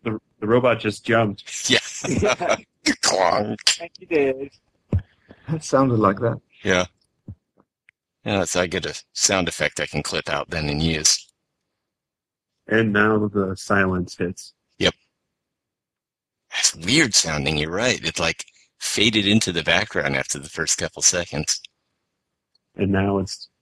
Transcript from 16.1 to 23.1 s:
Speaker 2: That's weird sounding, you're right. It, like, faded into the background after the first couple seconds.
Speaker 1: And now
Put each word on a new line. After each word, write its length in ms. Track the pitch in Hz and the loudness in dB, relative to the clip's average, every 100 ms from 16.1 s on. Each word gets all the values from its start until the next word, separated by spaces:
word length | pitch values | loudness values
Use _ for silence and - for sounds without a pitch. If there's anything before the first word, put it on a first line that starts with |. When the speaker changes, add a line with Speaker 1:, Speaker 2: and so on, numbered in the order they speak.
| _ _ _ _ | _ _ _ _
Speaker 2:
That's 240 | - - - | -2 -2 -2
weird 380 | 85 139 139 - | 0 2 4 2
sounding, 420 | 82 76 69 78 | 0 -2 -2 -2
you're 140 | 76 | -2
right. 320 | 90 123 110 | -2 0 0
It, 160 | 80 - | -4 -2
like, 260 | 82 85 - _ _ _ | -4 -4 -10 _ _ _
faded 480 | - - 107 110 98 | -6 2 4 4 4
into 240 | 107 104 | 2 2
the 120 | 82 | -2
background 520 | 80 85 107 90 73 67 | 0 0 0 -4 -2 -2
after 240 | - 71 | -4 -8
the 100 | 71 | -10
first 280 | - 78 - | -8 -4 -2
couple 240 | 82 - | -4 0
seconds. 600 | - 90 85 73 76 - - _ _ _ _ _ _ _ _ _ _ - | 0 0 -4 -6 -4 -6 -6 _ _ _ _ _ _ _ _ _ _ -4
Speaker 1:
And 160 | 98 | 0
now 280 | 98 98 | 2 2